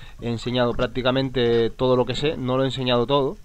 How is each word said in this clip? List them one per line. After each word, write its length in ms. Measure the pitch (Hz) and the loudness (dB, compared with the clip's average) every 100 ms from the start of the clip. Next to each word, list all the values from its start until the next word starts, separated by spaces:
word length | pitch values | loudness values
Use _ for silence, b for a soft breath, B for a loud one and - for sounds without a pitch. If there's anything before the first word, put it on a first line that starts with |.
| B B | B B
he 80 | 117 | -6
enseñado 420 | 117 - 123 123 | -6 -2 0 0
prácticamente 960 | 113 127 120 127 131 135 127 120 117 113 | 0 -2 0 0 0 0 0 2 4 2
todo 280 | - 127 127 | 0 2 2
lo 80 | 120 | 2
que 100 | 123 | 0
sé. 220 | 147 - | -2 -2
No 180 | 127 131 | -2 0
lo 80 | |
he 40 | 135 | 0
enseñado 380 | 127 127 123 120 | -2 0 2 2
todo 300 | 143 135 208 | 2 2 -4